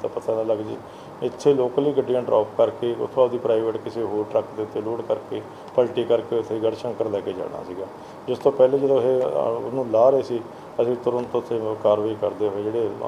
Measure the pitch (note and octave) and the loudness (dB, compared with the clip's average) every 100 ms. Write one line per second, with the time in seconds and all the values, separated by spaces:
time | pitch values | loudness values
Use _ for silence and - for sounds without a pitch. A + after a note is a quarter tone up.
0 | A2+ - - A2 A2 G#2+ A2 A2+ - - | -6 -6 -2 -2 0 -2 -2 -10 -12 -18
1 | - - B2 - D3 C3+ B2 C#3+ D3 C3+ | -18 -6 -6 2 4 4 2 2 2 2
2 | A2+ B2+ A2+ A2+ G#2+ - A2+ - A#2+ A#2 | 2 0 4 2 2 2 2 2 -4 -2
3 | A#2+ C3+ B2 A#2+ A2+ A2+ A2+ A2 A2 A#2 | -2 2 2 2 2 2 2 -2 -6 -6
4 | G#2 G#2+ G#2+ A2 - G#2+ G#2+ A2 G#2+ A2+ | -2 -2 0 -2 -2 -6 -6 -4 -4 -6
5 | A2 G#2+ - G#2+ G#2+ - - - A#2+ B2 | -2 -4 -2 -10 -10 -16 -4 0 2 0
6 | A2 A#2 G#2+ A#2 A2 A2 A2+ A2 B2 G#2+ | 2 2 2 -2 -2 0 0 -2 -6 -4
7 | A2 G2+ F#2 F#2 E2 D#2+ F2 F#2 F#2+ - | -2 -2 -4 -6 -6 -8 -10 -10 -10 -12
8 | - - - B2 C#3 C3+ C3 C3+ C#3 C3+ | -16 -14 -6 0 0 6 4 6 4 4
9 | B2 C3 B2+ - A2+ A#2 A#2 C3 A#2+ A2 | 4 2 2 2 0 -2 -4 -4 2 6
10 | B2+ C3+ A#2 A#2+ - - - - A#2+ A#2+ | 6 6 2 -4 -6 -16 -10 0 0 2
11 | B2 B2 A#2+ B2 - A#2 G#2+ G#2+ G#2+ G#2 | 0 -2 -2 -4 -2 -4 -2 0 4 4
12 | G#2+ G#2 G2+ F#2+ G#2 G2+ G#2+ A#2 G#2+ - | 2 0 -2 0 -2 0 -2 0 -2 -2